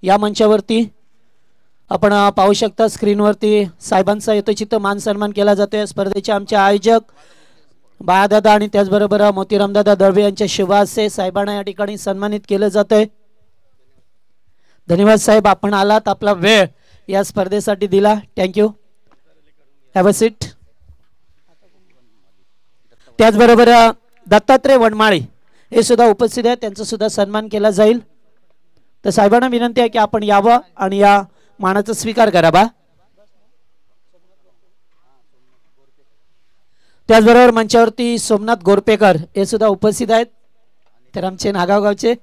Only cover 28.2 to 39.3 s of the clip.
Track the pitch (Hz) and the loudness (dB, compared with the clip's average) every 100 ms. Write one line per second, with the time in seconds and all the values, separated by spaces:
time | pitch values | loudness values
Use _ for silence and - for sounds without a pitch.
28.2 | _ _ _ _ _ _ _ _ - 185 | _ _ _ _ _ _ _ _ -6 0
29.2 | 202 240 254 240 240 233 233 226 208 220 | 2 2 0 -4 -4 -2 -2 0 -2 -2
30.2 | 208 202 208 240 - _ 190 196 202 202 | 0 0 2 0 0 _ -6 0 2 2
31.2 | 196 _ _ _ 190 196 208 220 220 226 | 0 _ _ _ -4 -4 -4 -8 -8 0
32.2 | 226 180 165 170 220 _ _ _ _ _ | 0 2 2 2 0 _ _ _ _ _
33.2 | _ _ _ _ _ _ _ _ _ 175 | _ _ _ _ _ _ _ _ _ _
34.2 | _ _ 185 180 _ _ _ _ _ _ | _ _ _ _ _ _ _ _ _ _
35.2 | _ _ 127 127 _ _ 135 139 131 _ | _ _ _ _ _ _ _ _ _ _
36.2 | _ _ _ _ _ _ _ _ - 226 | _ _ _ _ _ _ _ _ 2 4
37.2 | 214 233 247 226 220 233 233 220 240 233 | 6 6 6 4 0 2 2 0 -6 -4
38.2 | - 208 214 233 175 196 202 214 208 165 | -4 -4 -2 -4 0 0 0 2 2 0
39.2 | 165 | -4